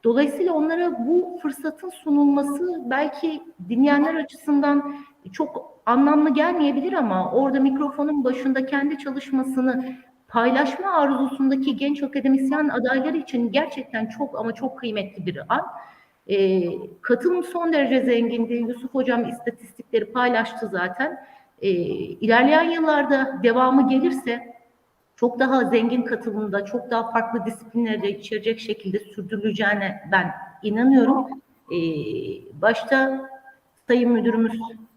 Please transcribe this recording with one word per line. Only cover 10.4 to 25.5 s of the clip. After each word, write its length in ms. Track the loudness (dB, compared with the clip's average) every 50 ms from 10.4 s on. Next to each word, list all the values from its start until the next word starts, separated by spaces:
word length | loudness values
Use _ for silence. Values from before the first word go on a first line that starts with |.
| 2 2 4 2 2 0 -2 -4 -4 0
arzusundaki 840 | 2 2 4 2 2 0 -2 -2 -2 0 2 2 2 2 0 -2 -2 -2
genç 260 | -2 -2 -2 -2 -4
akademisyen 680 | -4 -4 0 2 4 4 4 2 2 0 0 0 0
adayları 480 | 0 0 0 0 0 0 0 0 -2 -2
için 340 | -4 -4 -2 -2 -2 0
gerçekten 540 | 0 0 -2 -2 -6 -10 -12 -8 -6 -6 -6
çok 340 | -6 -6 -8 -8 -6 -6 -6
ama 140 | -6 -6 -6
çok 260 | -6 -6 -8 -8 -6
kıymetli 460 | -8 -6 -4 -4 -6 -8 -10 -8 -8
bir 160 | -8 -8 -8 -4 -2
an. 120 | -2 -2 -2 -6 -12 -16 -18 -20 -20 _ _ _ _ _ _ -2
Ee, 340 | 2 2 4 4 4 2 0 -2 -4 -6 -10 -14 -18 -14
katılım 420 | 0 0 0 2 2 0 0 0 -2
son 300 | -4 -6 -4 -2 0 2
derece 320 | 2 2 2 2 2 2
zengindi. 480 | 2 2 2 2 0 0 -2 -2 -2 -2
Yusuf 400 | -4 -2 -4 -6 -8 -10 -6 -2
Hocam 360 | -2 0 0 0 -2 -2 -4
istatistikleri 840 | -6 -8 -8 -10 -10 -10 -18 -20 _ -20 -16 _ -2 -2 -2 -2
paylaştı 580 | -2 0 0 2 2 0 0 -2 -4 -8 -8 -6
zaten. 540 | -4 -4 -4 -4 -4 -4 -6 -6 -6 -10 -16 -20 -20 -20 _ _ _ _
Ee, 80 | -2 0
ilerleyen 1000 | 0 0 -2 -4 -4 -6 -6 -10 -8 -4 2 4 4 6 6 6 6 4 4 4
yıllarda 680 | 0 0 2 2 2 2 2 2 2 0 0 -2 -4 0 2
devamı 460 | 2 4 4 4 4 6 4 4 6
gelirse 680 | 4 2 2 2 -2 -2 -4 -6 -6 -6 -8 -16 -20 -20 _ _ _ _ _ _ _ _ _ _ _
çok 240 | _ -2 -2 2 2
daha 260 | 0 2